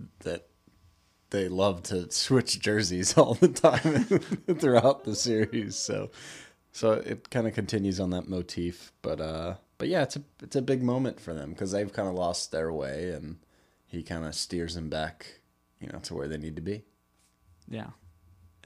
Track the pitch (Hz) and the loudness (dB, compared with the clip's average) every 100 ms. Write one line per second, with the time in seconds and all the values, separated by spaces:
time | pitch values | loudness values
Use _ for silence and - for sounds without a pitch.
0 | - - 85 87 - _ _ _ _ _ | -14 -10 -8 -8 -8 _ _ _ _ _
1 | _ _ - 104 92 92 101 87 - 92 | _ _ -4 -2 0 4 2 2 -2 -4
2 | 82 - - 131 - 98 104 107 92 90 | -2 -2 4 4 4 0 2 2 2 2
3 | 92 - 139 120 180 127 165 123 160 143 | 2 4 4 6 4 6 4 6 4 2
4 | - 196 - - - 160 151 120 123 135 | 4 2 0 -6 -2 2 6 8 6 4
5 | - 101 127 110 107 120 104 95 - - | 0 -4 0 2 2 0 -4 -6 -4 -4
6 | 101 - - - - _ _ - 113 107 | -6 -12 -18 -18 -20 _ _ 0 2 2
7 | - 113 - 127 113 110 98 110 98 92 | 0 -8 -4 0 0 0 -2 0 0 0
8 | 92 90 85 92 87 - 87 - - _ | 0 -2 -2 -4 -4 -4 -4 -6 -14 _
9 | - 78 78 80 85 92 _ - - 175 | -6 -4 -4 -4 -6 -8 _ -6 0 0
10 | 135 147 143 - - 139 127 131 123 127 | 0 -2 -12 -18 -4 -2 2 2 2 2
11 | 131 - - 80 73 82 95 98 104 - | 0 -4 -8 -8 -8 -6 -2 -2 -2 -2
12 | 98 90 87 87 - 80 80 78 67 71 | -2 0 0 -2 -2 -2 -2 -2 -4 -4
13 | 90 78 73 80 _ _ _ _ _ 87 | -6 -6 -10 -14 _ _ _ _ _ -10
14 | 78 82 80 - - 90 82 85 78 78 | -6 -6 -4 -6 -4 -4 -4 -4 -4 -4
15 | 78 - - - _ _ _ - - - | -4 -8 -20 -20 _ _ _ -18 -14 -12
16 | - 85 71 78 80 78 82 104 - _ | -10 -8 -6 -6 -8 -8 -6 -8 -10 _
17 | _ _ _ _ _ _ - 110 113 - | _ _ _ _ _ _ -14 -12 -12 -16
18 | - _ _ - - _ | -20 _ _ -20 -20 _